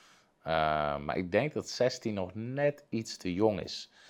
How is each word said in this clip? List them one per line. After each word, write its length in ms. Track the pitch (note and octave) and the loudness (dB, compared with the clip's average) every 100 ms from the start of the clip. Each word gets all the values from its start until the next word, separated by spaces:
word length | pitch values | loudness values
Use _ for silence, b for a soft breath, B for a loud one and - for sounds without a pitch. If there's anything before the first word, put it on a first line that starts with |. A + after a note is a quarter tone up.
| b b b _ | b b b _
Ehm, 640 | - D#2+ D#2 D2+ D2+ C#2+ D2 | 0 2 4 2 0 -2 -2
maar 120 | C2+ | -2
ik 140 | F2+ | 2
denk 220 | G2 D3 | 2 2
dat 160 | A2 - | -2 -6
zestien 440 | - B2 - A#2 | 0 0 0 -4
nog 180 | G2+ F#2 | -4 -4
net 520 | F#2+ A#2 C3+ C#3+ C#3+ - | -6 -6 0 0 0 -4
iets 280 | A2+ A2 - | -6 -6 -6
te 160 | F#2 | -4
jong 280 | F2+ A2 F#2+ | 4 4 4
is. 300 | - - - b b | -2 -8 -12 b b